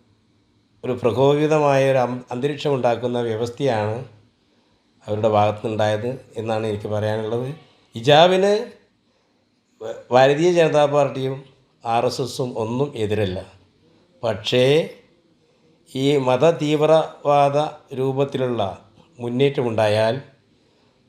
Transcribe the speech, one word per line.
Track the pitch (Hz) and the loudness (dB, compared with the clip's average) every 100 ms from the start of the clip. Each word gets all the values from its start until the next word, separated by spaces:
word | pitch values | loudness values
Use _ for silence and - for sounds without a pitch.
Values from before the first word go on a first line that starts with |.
| _ _ _ _ _ _ _ _ | _ _ _ _ _ _ _ _
ഒരു | 123 | -8
പ്രകോപിതമായ | 123 123 110 139 147 151 156 147 139 135 | -2 0 2 2 2 2 2 2 2 2
ഒരു | 135 | 2
അം-, | 123 123 - | 0 -4 -10
അന്തരീക്ഷം | 123 139 143 147 135 | -6 -6 -4 -2 0
ഉണ്ടാക്കുന്ന | 120 113 123 120 | 0 0 -2 -4
വ്യവസ്ഥയാണ് | 117 110 117 - 139 113 104 113 131 - _ _ _ _ _ _ _ _ - | -2 -4 -6 -4 -2 0 -2 -6 -10 -20 _ _ _ _ _ _ _ _ -8
അവരുടെ | 107 110 | -2 2
ഭാഗത്തുനിന്നുണ്ടായത് | 107 104 107 120 107 107 107 120 107 - - | 4 2 0 -6 -2 0 0 -4 -10 -14 -10
എന്നാണ് | 110 110 110 | -4 -4 -4
എനിക്ക് | 104 107 | -6 -4
പറയാനുള്ളത്. | 104 107 110 110 117 131 151 - _ _ 117 | -4 -2 -4 -4 -6 -6 -12 -18 _ _ -6
ഹിജാബിന് | 113 147 180 185 196 208 240 - _ _ _ _ _ _ _ _ _ - | 4 6 6 4 2 0 -4 -16 _ _ _ _ _ _ _ _ _ -14
വ-, | 110 113 - | -12 -12 0
ഭാരതീയ | 123 135 147 175 | 4 4 4 2
ജനതാ | 170 160 147 147 | 4 2 4 2
പാർട്ടിയും | 147 139 127 131 135 - _ _ _ 117 | 2 0 -2 -6 -8 -14 _ _ _ -4
ആർ | 117 123 | 0 0
എസ് | 123 | -2
എസും | 123 - 123 113 | -6 -6 -6 -4
ഒന്നും | 110 123 143 131 | -4 -2 -4 -4
എതിരല്ല. | 107 104 101 90 - - _ _ _ _ _ - | -4 -2 -2 -4 -12 -20 _ _ _ _ _ -8
പക്ഷേ | 117 104 107 127 127 151 190 - _ _ _ _ _ _ _ _ _ 131 | -6 -6 -2 2 4 2 0 -8 _ _ _ _ _ _ _ _ _ -2
ഈ | 139 143 | 0 2
മത | 127 127 160 | 2 4 4
തീവ്രവാദ | 165 151 151 151 160 143 - 143 143 143 143 151 - - 127 | 2 0 0 4 2 2 -6 0 2 4 2 -4 -8 -14 -6
രൂപത്തിലുള്ള | 131 131 139 135 127 117 98 87 - _ _ - | -4 -2 -2 -2 -4 -2 -4 -6 -18 _ _ -12
മുന്നേറ്റമുണ്ടായാൽ | 120 123 143 143 123 110 107 107 110 131 - _ _ _ _ _ _ _ | -6 0 0 0 -2 0 2 2 0 -2 -8 _ _ _ _ _ _ _